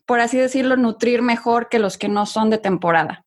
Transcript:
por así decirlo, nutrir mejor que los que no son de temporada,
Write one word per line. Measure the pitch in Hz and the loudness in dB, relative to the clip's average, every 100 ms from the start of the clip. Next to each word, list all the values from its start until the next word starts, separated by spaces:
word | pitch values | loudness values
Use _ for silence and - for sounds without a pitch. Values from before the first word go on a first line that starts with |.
| - | -2
por | 240 | 0
así | 233 254 | 0 0
decirlo, | 262 262 254 262 | 0 0 0 2
nutrir | 233 - 233 240 | 0 0 0 0
mejor | 247 233 240 233 233 | 0 -2 0 0 0
que | 233 | 0
los | 202 - | 0 -2
que | 202 | -4
no | 202 208 | -2 -2
son | 220 220 | 0 0
de | 220 | 0
temporada, | 196 180 175 165 156 - | 0 -2 2 2 0 -6